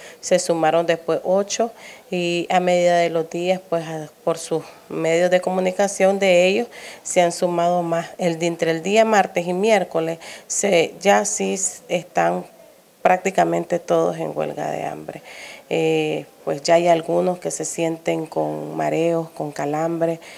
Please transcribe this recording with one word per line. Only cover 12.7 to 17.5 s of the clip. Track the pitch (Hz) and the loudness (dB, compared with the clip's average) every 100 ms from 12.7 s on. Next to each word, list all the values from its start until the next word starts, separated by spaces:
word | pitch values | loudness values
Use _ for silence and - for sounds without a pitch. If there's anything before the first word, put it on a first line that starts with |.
| - _ _ | -20 _ _
prácticamente | - 185 190 190 170 170 170 175 | 2 2 2 2 2 0 -2 -4
todos | - 165 170 165 | 0 0 0 -2
en | 156 | -6
huelga | 151 156 151 151 | -4 -6 -4 -6
de | - | -6
hambre. | - 156 156 - - - - - - | -6 -8 -12 -14 -16 -18 -18 -16 -4
Eh, | 165 160 156 156 151 143 - | 0 2 2 0 -4 -8 -10
pues | - 147 | -6 -4
ya | 143 | 2
hay | 170 175 | 4 4
algunos | 165 160 175 185 180 | 2 2 0 0 -2
que | 165 | -6